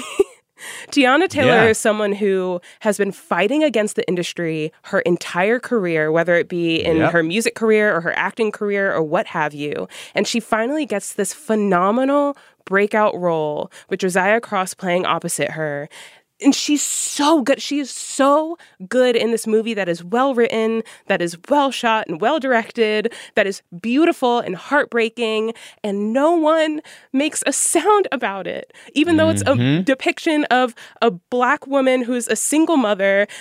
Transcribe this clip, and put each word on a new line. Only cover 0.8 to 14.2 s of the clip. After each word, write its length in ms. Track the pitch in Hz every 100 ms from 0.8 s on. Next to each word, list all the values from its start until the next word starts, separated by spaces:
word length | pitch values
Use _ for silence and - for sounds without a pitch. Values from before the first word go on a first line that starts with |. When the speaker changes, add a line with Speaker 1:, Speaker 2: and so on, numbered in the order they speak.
| -
Speaker 1:
Tiana 360 | 285 254 285 370
Taylor 200 | 294 254 233 226
Speaker 2:
Yeah. 0 |
Speaker 1:
is 120 | 214
someone 360 | 226 214 208
who 480 | 196 208 190 185 175 - -
has 160 | 220 202
been 140 | 202
fighting 520 | - - 175 208 302
against 320 | 311 220 208 -
the 120 | -
industry 640 | 180 170 - 165 156 156 -
her 180 | - 196
entire 580 | - 175 - 175 202 240
career, 520 | - 233 180 160 156
whether 240 | 165 170 170
it 120 | -
be 300 | 175 165 160
in 140 | - 160
Speaker 2:
Yep. 140 | 160
Speaker 1:
her 120 | 170
music 300 | 160 208 220 -
career 380 | 226 214 208 170
or 60 |
her 120 | 170 -
acting 340 | 180 - 214
career 400 | - 208 202 196
or 100 | -
what 240 | 156 170 -
have 260 | 170 151
you. 340 | 147 147 - - - - 185
And 100 | 208
she 120 | 233
finally 460 | - 220 233 311 269
gets 280 | 202 -
this 200 | - 196
phenomenal 1040 | - - 214 202 175 190 233 269 285 285 277 _ _ -
breakout 540 | 196 208 214 214 180
role 520 | 175 160 151 151 - - -
with 100 | 190
Josiah 400 | 185 185